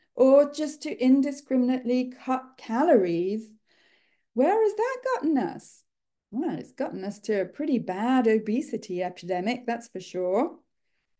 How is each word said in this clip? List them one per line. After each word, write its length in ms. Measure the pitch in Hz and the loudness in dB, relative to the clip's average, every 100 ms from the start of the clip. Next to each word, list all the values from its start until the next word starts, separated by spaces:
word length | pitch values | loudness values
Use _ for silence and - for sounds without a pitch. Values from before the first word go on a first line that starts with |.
| _ - | _ 4
Or 340 | 262 277 285 | 6 8 6
just 320 | 294 302 - | 0 -6 -6
to 220 | 302 - | -10 0
indiscriminately 1080 | 254 277 277 277 - 262 247 254 240 254 254 - | 4 4 4 -2 -2 0 2 0 0 0 -2 -6
cut 300 | - 262 - - | -6 -6 -6 -16
calories. 960 | - 226 339 254 180 170 180 220 220 - _ _ _ _ _ _ _ | -6 0 4 6 4 0 -2 -4 -8 -20 _ _ _ _ _ _ _
Where 260 | 226 285 440 | 0 2 4
has 120 | 427 | 2
that 220 | 427 480 508 523 | 0 -2 -4 -4
gotten 240 | 494 311 277 | -2 0 0
us? 440 | 185 - - - _ _ _ _ _ | -2 -6 -16 -20 _ _ _ _ _
Well, 260 | 220 330 160 | -6 -4 -6
it's 140 | - | -8
gotten 320 | - 277 190 | -10 -8 -8
us 160 | 196 196 | -10 -8
to 220 | - 208 | -4 -4
a 40 | 185 | -4
pretty 320 | - 311 254 | -6 -2 -2
bad 480 | 190 185 233 262 226 | -2 -4 0 2 4
obesity 760 | 220 214 233 311 226 - 180 | 2 0 -4 -4 -8 -8 -6
epidemic, 640 | 180 180 170 180 196 247 226 | -6 -6 -6 -4 -2 -4 -6
that's 220 | 233 - | -8 -10
for 120 | 185 | -16
sure, 560 | 180 180 180 196 330 - _ _ _ _ _ | -10 -6 -2 0 -2 -6 _ _ _ _ _